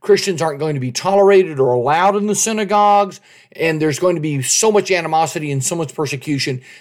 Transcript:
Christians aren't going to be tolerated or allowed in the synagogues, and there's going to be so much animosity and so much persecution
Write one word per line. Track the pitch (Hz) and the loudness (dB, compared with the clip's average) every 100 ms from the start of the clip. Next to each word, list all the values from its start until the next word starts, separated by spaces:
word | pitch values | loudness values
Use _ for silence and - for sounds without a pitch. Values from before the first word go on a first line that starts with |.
Christians | - 196 202 160 | 0 2 0 -2
aren't | 160 139 | -4 -4
going | 156 | -4
to | 143 | -4
be | 127 | -6
tolerated | - 185 196 196 196 180 143 | -4 0 4 6 6 4 0
or | 131 | 0
allowed | 123 123 160 190 202 | 2 0 2 2 0
in | 208 | -2
the | |
synagogues, | 196 220 214 196 208 208 202 196 - _ _ _ | -2 -2 -2 0 2 4 4 2 -4 _ _ _
and | - 165 156 | -4 -2 0
there's | 156 139 | -2 0
going | 180 170 | -2 -2
to | |
be | 156 143 | -4 -4
so | 123 - 214 | -2 0 2
much | 208 185 | 2 2
animosity | 180 160 165 160 170 151 | -2 0 0 0 -4 -4
and | 139 | -4
so | 131 170 | -4 -4
much | 151 | -6
persecution | - 143 139 156 143 143 127 - - | -6 -6 -6 -4 -4 -4 -6 -10 -20